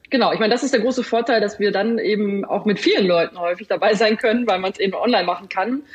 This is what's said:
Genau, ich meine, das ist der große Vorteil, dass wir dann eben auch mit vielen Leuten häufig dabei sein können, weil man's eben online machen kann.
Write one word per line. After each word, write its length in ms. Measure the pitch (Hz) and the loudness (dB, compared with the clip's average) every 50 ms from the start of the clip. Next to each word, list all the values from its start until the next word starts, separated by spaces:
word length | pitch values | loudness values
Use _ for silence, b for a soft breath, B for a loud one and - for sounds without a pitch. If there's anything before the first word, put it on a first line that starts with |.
| _ - | _ -2
Genau, 240 | 277 240 202 165 | 0 2 2 2
ich 60 | 170 170 | 2 2
meine, 140 | 220 208 | 2 2
das 100 | 240 254 | 2 0
ist 100 | 294 254 | 0 0
der 80 | 277 220 | 0 2
große 220 | 208 262 247 254 | 2 0 0 -2
Vorteil, 380 | 226 - 226 233 240 - 233 220 | -2 0 0 0 0 2 2 2
dass 180 | 208 202 202 - | 0 0 -2 -2
wir 140 | 202 202 | -2 0
dann 260 | 185 190 202 233 233 220 | 0 0 0 0 -2 0
eben 460 | - 196 214 202 208 202 202 196 - | 0 0 0 0 0 -2 -2 -4 -4
auch 200 | - 165 196 - | -2 -4 -2 0
mit 140 | 214 196 - | 0 0 2
vielen 280 | - 359 427 - 196 | 2 2 2 4 2
Leuten 340 | 180 175 170 160 - - 180 | 2 2 2 0 -2 -4 -6
häufig 260 | 175 175 180 - 208 | -4 -4 -4 -4 -4
dabei 280 | - 190 170 190 220 220 | -4 -2 0 2 2 2
sein 240 | 196 226 214 220 - | 4 2 2 2 2
können, 280 | - 220 220 240 240 | 0 0 0 2 0
weil 140 | 220 185 185 | 0 -2 0
man's 180 | 185 190 - - | -2 -4 -4 -2
eben 160 | 190 196 185 | -4 -2 -2
online 300 | - 196 240 247 190 180 | -2 0 0 0 2 0
machen 240 | - - - 196 - | 0 -4 -6 -8 -8
kann. 340 | - 185 190 233 262 294 B B | -4 -4 -2 -2 -4 -6 B B